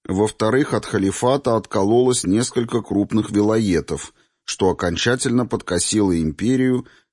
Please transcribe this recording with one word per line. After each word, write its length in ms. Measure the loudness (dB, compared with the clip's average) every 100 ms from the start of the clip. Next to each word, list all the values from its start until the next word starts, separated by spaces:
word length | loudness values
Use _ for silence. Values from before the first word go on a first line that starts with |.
| -4
Во-вторых, 640 | 0 0 0 0 2 0
от 140 | -2 -2
халифата 680 | -2 0 0 0 0 0 -2
откололось 680 | 0 -2 2 4 4 2
несколько 560 | 0 0 0 -2 -2 -4
крупных 500 | -2 -2 0 -2 0
вилаетов, 840 | 0 2 2 2 0 -2 -8 -8 -18 _ _
что 260 | -14 -2 0
окончательно 720 | 0 -2 -2 0 0 0 0
подкосило 760 | 0 -4 -4 -2 0 2 2 2
империю, 680 | -2 -2 -2 0 2 0 -4 _ _